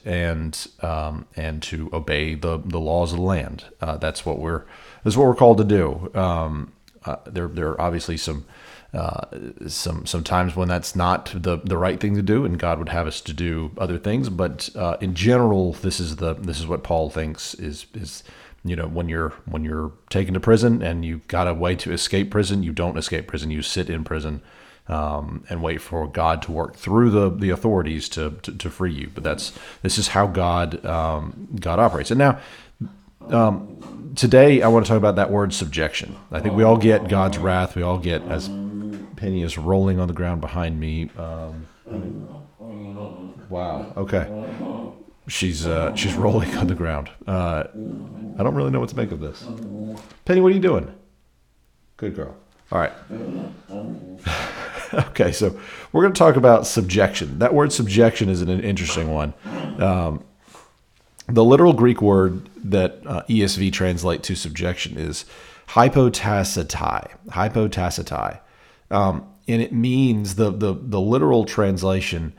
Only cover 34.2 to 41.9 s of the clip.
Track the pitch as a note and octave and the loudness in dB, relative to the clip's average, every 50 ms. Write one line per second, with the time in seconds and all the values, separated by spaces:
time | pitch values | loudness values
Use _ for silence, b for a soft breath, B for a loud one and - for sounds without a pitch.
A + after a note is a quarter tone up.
34.2 | B2+ A#2 - C3 C#3 D3 C#3+ B2+ - A2+ A2+ A2+ G2+ A2+ A2+ G#2+ G2+ G#2 F#2 G2 | 4 8 10 10 10 10 8 6 6 6 6 6 6 6 2 4 4 4 4 4
35.2 | G2 - G2+ G2+ G2+ F#2 - - F#2 D2+ D2 - D#2 D2+ - - - - - - | 2 2 2 0 0 0 -2 -4 -6 -4 -2 -2 -2 -2 -2 -6 -8 -10 -14 -18
36.2 | - - D#2 D#2 D2+ G#2 F#2+ G#2+ A2 A2 A2+ A2 G#2 A2+ G#2+ G2 - F2+ G2+ F#2+ | -14 -8 -8 -4 -2 0 4 6 8 8 8 8 8 6 6 6 4 2 2 2
37.2 | F#2 F#2+ F2+ E2+ F2+ F#2+ F#2 F#2 F2+ - - F2+ F2 F2 F2+ F2+ E2 F2+ E2 D#2 | 2 2 0 0 0 0 2 2 0 0 -2 -2 -2 0 -2 -2 0 -2 -2 -2
38.2 | - - D#2 F#2 F#2+ G2 G2 G2+ G2+ G2+ G#2 G#2 G#2+ G#2 G#2 F#2+ - - - - | -4 -4 -6 -6 -6 -6 -8 -8 -8 -8 -8 -8 -10 -10 -10 -12 -14 -14 -12 -8
39.2 | G#2+ G2 F#2+ F2+ E2+ D#2+ D#2+ E2+ D#2 F2 G2 G2 G2 G2 F#2 F#2 F2+ F2 E2 F2+ | -6 -4 -2 -2 -2 -4 -4 -4 -2 2 2 2 4 2 2 0 0 -2 -2 -4
40.2 | F2+ F2 F2 E2 D2+ D#2+ - F2+ E2+ E2 D#2+ D#2 D#2+ D#2 D#2 D#2+ E2 - - - | -4 -4 -4 -4 -6 -6 -4 -4 -4 -2 -4 -4 -4 -4 -4 -4 -6 -6 -8 -12
41.2 | E2 E2 E2 E2 D#2+ D#2+ D#2+ D#2+ D#2+ - _ _ _ A#2 | -12 -10 -10 -10 -12 -12 -12 -14 -16 -18 _ _ _ -12